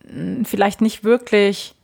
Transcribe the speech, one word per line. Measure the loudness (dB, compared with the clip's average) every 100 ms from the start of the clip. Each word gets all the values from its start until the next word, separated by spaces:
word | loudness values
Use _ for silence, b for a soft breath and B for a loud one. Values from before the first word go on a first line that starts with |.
| -18
mm, | -10 -8 -6 -4
vielleicht | 0 0 0
nicht | -2 0
wirklich | 0 0 2 2 2 0 -10 _